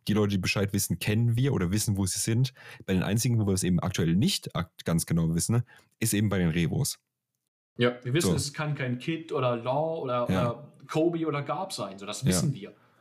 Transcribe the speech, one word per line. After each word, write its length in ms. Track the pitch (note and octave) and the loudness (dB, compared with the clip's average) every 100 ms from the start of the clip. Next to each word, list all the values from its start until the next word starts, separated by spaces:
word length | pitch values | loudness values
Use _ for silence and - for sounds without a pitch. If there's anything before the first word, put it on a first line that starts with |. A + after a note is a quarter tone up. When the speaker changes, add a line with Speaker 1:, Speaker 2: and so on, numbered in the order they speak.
| - | -2
Speaker 1:
Die 60 | |
Leute, 160 | G#2+ G#2 | 2 2
die 60 | G2+ | 0
Bescheid 340 | F2+ - G2+ | -2 -2 0
wissen, 260 | G2+ - E2+ | 0 -2 -2
kennen 380 | - G#2 A#2+ A#2 | 0 2 2 2
wir 160 | C#3 | 2
oder 180 | - F2 | 2 0
wissen, 260 | G#2 G#2+ G2 | 0 0 0
wo 100 | F#2+ | 0
sie 120 | - | -2
sind. 340 | - A2+ C3 - - - - | 0 2 0 -2 -18 -14 -2
Bei 60 | |
den 80 | F#2+ | 0
einzigen, 340 | D2+ A2 B2+ A#2 | 2 0 2 2
wo 80 | G2+ | 2
wir 80 | |
es 80 | F#2 | 2
eben 160 | F2 F2 | 2 2
aktuell 360 | F2+ F#2 E2 F2 | 2 0 2 4
nicht 380 | D#3 - - - | 2 0 -4 -6
ak-, 140 | F2 - | -6 -6
ganz 220 | - E2+ - | -2 0 0
genau 260 | E2+ E2 | 0 2
wissen, 220 | E2+ - A#2 | 2 2 0
ne, 80 | - - _ _ | 0 -10 _ _
ist 120 | A2+ | -2
eben 140 | G2+ G#2+ | 2 2
bei 100 | F#2+ | 2
den 100 | F2 | 2
Revos. 480 | D#2+ D#2+ - C#3+ - _ _ _ _ _ _ _ - | 2 0 0 -2 -4 _ _ _ _ _ _ _ 0
Speaker 2:
Ja, 200 | A#2+ B2 | 0 0
wir 100 | B2+ | -2
wissen, 160 | C#3 G2+ | 0 2
Speaker 1:
So. 60 | F2 | 2
Speaker 2:
es 160 | - | -2
kann 220 | - D3+ | -6 -4
kein 240 | C#3 C3 B2 | -4 -4 -4
Kid 340 | - D#3+ - | -4 -6 -4
oder 240 | D3 B2+ A#2+ | -2 0 0
Law 440 | A#2 C3+ D#3+ E3 | -2 -2 -2 -4
oder, 260 | C3+ B2 A#2+ | -2 -2 0
Speaker 1:
Ja. 200 | - B2 | 0 0
Speaker 2:
oder 220 | - - - - | -2 -12 -20 -4
Kobe 360 | D#3 E3+ E3 D#3+ | 0 2 2 -2
oder 160 | C#3+ | -4
Garb 300 | C3+ D3 D3 | -4 -6 -6
sein, 260 | - G2 F#2+ | -8 -10 -10
so, 60 | G2+ | -10
das 160 | G#2 | -4
Speaker 1:
Ja. 60 | C3 | 0
Speaker 2:
wissen 240 | F3+ D#3+ | 2 0
wir. 220 | B2 G2 - _ _ | -4 -10 -18 _ _